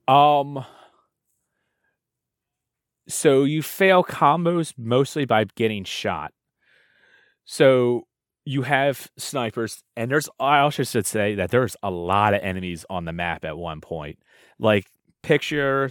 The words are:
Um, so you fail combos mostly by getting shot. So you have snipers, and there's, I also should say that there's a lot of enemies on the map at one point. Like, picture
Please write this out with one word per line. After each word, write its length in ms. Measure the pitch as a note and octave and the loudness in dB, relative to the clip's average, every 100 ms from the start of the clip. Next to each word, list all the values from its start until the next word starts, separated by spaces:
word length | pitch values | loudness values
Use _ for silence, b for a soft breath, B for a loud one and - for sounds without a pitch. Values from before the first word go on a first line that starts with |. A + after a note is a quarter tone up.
| - | 4
Um, 580 | C#3 D3 D3 C#3+ C#3 B2 B B B B _ _ _ _ _ _ _ _ _ _ _ _ _ _ _ _ _ _ _ - | 6 6 4 -2 -8 -12 B B B B _ _ _ _ _ _ _ _ _ _ _ _ _ _ _ _ _ _ _ -12
so 380 | - D#3 C3+ C#3+ | 0 2 4 2
you 180 | D3+ | -2
fail 400 | - - F#3+ F#3 | -4 0 4 4
combos 680 | E3+ - D3 E3 E3+ F3 D#3+ - | 2 2 2 2 0 -2 -4 -8
mostly 480 | A2+ B2+ C#3 D#3 C3 | 0 0 0 -2 0
by 200 | A2 G#2 - | 2 0 -2
getting 300 | A2+ G#2 F2+ | -2 -2 -8
shot. 480 | - G2+ E2 D2+ _ _ _ b b b b b b b b - | -8 -6 -6 -8 _ _ _ b b b b b b b b -6
So 600 | - C#3 B2+ B2 A#2+ - _ _ _ D3 | 4 6 6 2 0 -6 _ _ _ -8
you 180 | C3+ | -6
have 460 | B2+ C3+ C#3 B2+ - - | -2 0 0 -2 -10 -14
snipers, 640 | - C#3 A2+ A#2 A2+ - _ - | -8 -6 -4 -4 -6 -8 _ -8
and 160 | A#2+ | -2
there's, 180 | D3 - - | -2 -4 -2
I 200 | C3 D3 | 2 4
also 240 | C#3+ C#3+ | 4 0
should 240 | C3 A#2+ - | -2 -2 -2
say 280 | G#2+ G#2 G2+ | -2 -2 -2
that 140 | F2+ | 0
there's 280 | B2 A#2+ - | 0 0 -4
a 80 | G2+ | -6
lot 440 | F2+ F2 G2+ G#2 | -4 0 2 4
of 80 | G2+ | 2
enemies 440 | G2 F#2 F2+ E2+ - | -2 -6 -8 -10 -8
on 160 | F#2 E2 | -8 -6
the 80 | |
map 320 | E2+ F2 D#2 D#2 | -6 -6 -6 -8
at 120 | D#2 | -10
one 240 | E2+ D#2 | -10 -12
point. 380 | - E2 D2+ - b b b b | -12 -12 -12 -16 b b b b
Like, 280 | G#2+ G#2+ - _ _ _ | 2 2 -2 _ _ _
picture 680 | - C#3+ - D3 C#3 C3+ C3+ | -2 0 0 -4 -2 -2 -2